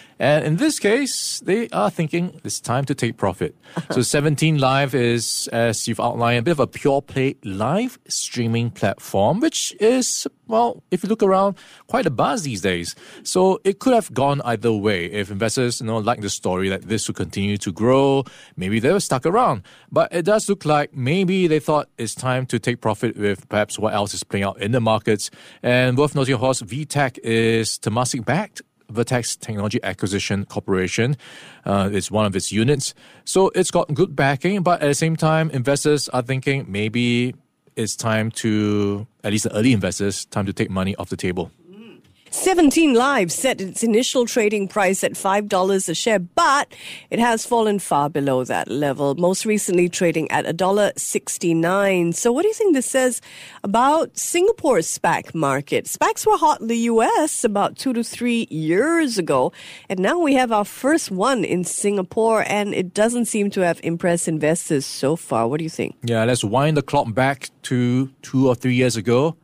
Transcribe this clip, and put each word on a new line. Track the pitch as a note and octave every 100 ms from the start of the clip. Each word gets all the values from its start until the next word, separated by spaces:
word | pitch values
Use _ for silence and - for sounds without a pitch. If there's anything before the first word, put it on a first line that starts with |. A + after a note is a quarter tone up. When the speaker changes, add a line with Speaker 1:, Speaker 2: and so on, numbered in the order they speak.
| - -
Speaker 1:
And | B2+ D3+
in | D3 E3
this | D#4 -
case, | G3+ A#3+ C4+ - - -
they | E3+ G#3 A#3
are | F3+ G#3
thinking | E3+ D#3+ F3 F3+ -
it's | G#2+ -
time | - B2
to | C#3
take | C#3 A#2 -
profit. | G2 F2+ F2+ - -
<laughs> | - -
So | B2
Seventeen | A#2+ D3 D3+ C#3 D#3+ D3+
Live | C3+ C3+ C#3
is, | B2+ A#2+ A#2 - - -
as | A#2 A#2 G#2+ -
you've | A2
outlined, | A#2 A2+ A#2 A#2+
a |
bit | A#2
of | D3+
a | A2+
pure | - D3 C3+
play | - C#3 C3 -
live | G#2 F#2+ A2+ F#3 B3 - -
streaming | - - B2+ A#2 A#2 A#2
platform, | - G2+ G2 - G2 G#2 F#3
which | D#4+ - - -
is, | G#3+ C4 A#3+ - - - -
well, | A3 A#3 - _
if | F#3
you | F#3
look | A3
around, | G3 F#3+ G3 F#3+ - - -
quite | A#3+
a | F3+
buzz | B2 F#3 C4+
these | D3+ G2+
days. | F#2+ F2+ E2+ - - -
So | - F#3 F#3+ F#3
it | F#3+ G3
could | C4
have | A#3+ -
gone | A#2+ C#3 C#3
either | A#2+ A2 A#2
way. | G#2+ G#2 F#2+ E2+
If | G#2 G2
investors, | G2 A2+ - B2 A#2
you | A2+
know, | A2+
like | G#2 A#2+
the | G2
story | - G2 F#2 F#2+
that | F#2+
this | F2+ G#2+ -
will |
continue | G2+ F2 G2+ G2+ G2+
to | G#2
grow, | E2 A#2 C3 C#3 C#3 C3 - - -
maybe | F#2 A2
they | B2+
were | G3
stuck | - C3
around. | E3 G#3+ A#3 A2 - - _
But | D#3 E3
it | E3+ E3
does | G#3+ -
look | G3 D3+
like | D3+ D3
maybe | C#3 B2 F3+ F3+ F#3+ F3
they | D#3
thought | D3+ D3+ - -
it's | A2+
time | - B2+ B2+ B2+
to | A#2
take | - A#2+
profit | A2 G#2 A#2 -
with | G#2 F#2+ -
perhaps | G#2 G#2 -
what | G#2+
else | G2+ G2+
is | F#2+
playing | - G2+
out | G2 -
in | G2+
the | B2
markets. | A2 A2 - G#2+ - - - -
And | B2 B2 B2+ B2
worth | D3
noting, | D3 C3
of | B2
course, | C3 B2+
V | G#2+ C#3
tech | D3+ D3 C3+ -
is | A#2 A2+ A2+ A2+ A2 -
Temasek-backed. | - A2 B2+ C3 A2+ D3+ G#3 - - _ -
Vertex | G#2+ A#2+ B2 A2+ -
Technology | - G#2+ G#2 A#2
Acquisition | G2 F#2 G2 G2 - G2+ G2+
Corporation, | G#2 - F#2 F#2 - A#2+ D3 - - - -
uh, | - G2 G2
is | G2+ -
one | G#2 G#2+
of |
its | F#2 -
units. | G2+ A2+ C#3+ - - - -
So | - F#3+ F#3+
it's | - F3
got | F3 -
good | D3+ F#3 C#3+
backing, | - C#3 F3 G3+
but | F3 F3
at | D3
the |
same | C#3+ D#3+
time, | D#3+ D#3 D#3+ D#3+
investors | C3+ A#2+ C#3 D3+ D3 -
are | B2+
thinking | A#2+ C3 C#3+ C#3 F#2+
maybe | G2+ G#2+ A#2+ A#2+ A#2+ B2 - _ _ _ -
it's | A2
time | - A2+ A2 A2
to, | - A2+ G#2+ G#2 G#2 G2+ G2+ A2+ _
at | G#2+
least | G#2+
the | A2
early | G#2 B2
investors, | A2+ F#2 - G2+ F#2+
time | - A2 G2+
to |
take | F2+ G2+
money | F#2+ F#2+ G2+
off | F2
the | F#2
table. | F#2 F2+ E2 _ - G3+ A3+ - _ _ _
Speaker 2:
Seventeen | - F#4 F4+ D4 E4 D#4+
Live | A#3 C4+ C4+ F3
set | - C4 A3
its | F#3+ -
initial | A#3 G#3+ B3+ C4
trading | A#3+ B3 G#3 G#3 G3
price | G#3+ F#3 G3
at | F3+ F3+
five | G3 G3+ G#3
dollars | F#3+ F#3+ G3 F#3+
a | E3
share, | A#3 G#3
but | F3 - E4 C#4+ - - - - -
it | -
has | A#3+ A3+
fallen | - A#3 A3 G3+
far | - D3 D3
below | D3+ C#3 B2+
that | B2 F#2+ -
level, | C3 C#3+ C3 C#3 C#3
most | F3 F#3
recently | A3 G#3+ - F3+ F3
trading | - F3 D#3+ D3+
at | D3 -
a |
dollar | E3 F#3 G3+ G3+
sixty-nine. | - - G#3+ - - F3 E3 E3 F#3+ G3 F#3 E3+
So | E3 A#3
what | B3+
do | G#4
you |
think | A4 G#4 C4+
this | -
says | C4+ B3+ A#3+ - - - -
about | G3+ A3 C4+ D#4 C#4+ -
Singapore's | - F4 G4 G#4+ D#4 G3+ E3
spac | - F3 B2+ -
market? | E3 C#3+ C3 C#3+ A#2+ -
spacs | - E4 A4
were | G#4+ G4+
hot | D#4+ D4
in | A3+
the | A#3
U | A#3 A3+
S | C4 A4 D4+ -
about | A3+ G3+ F#3+ -
two | C4+
to | A#3+
three | A3+ - A#3+ A#3 -
years | D#3 D#3 F3+ D4 E4+ D4 A3
ago, | D3+ C#3 D3 - - - -
and | F#3+
now | F#3+ F4
we | D#4
have | C4+ B3+
our | G#3+
first | G3+ - C4 D#4+ -
one | F#3 A#3 B3+
in | - F3
Singapore, | F3 - G3+ G3+ F#3 - A3+ G#3+ -
and | G#3 G3+
it | - F3+
doesn't | G3+ A3 A#3+
seem | A3+ G#3+ G3+
to | G3+
have | F3 E3
impressed | - E3+ F3+ E3+ -
investors | D#3 D3+ E3+ - C3+ C#3
so | - C3+ -
far. | - A#2 A#2
What | D#3
do |
you | D#3+
think? | - F2 -
Speaker 1:
Yeah, | A#2+ A2+
let's | A2+ B2
wind | G#2 B2 D3 D3
the |
clock | - C#3+ A#2
back | G#2+ C3+ C3 - _
to | - B2 B2 B2+ C3+ -
two | - C3 C3
or |
three | A#2+ B2+
years | B2 B2+ A2+
ago. | G#2+ A#2+ D#3 D#3+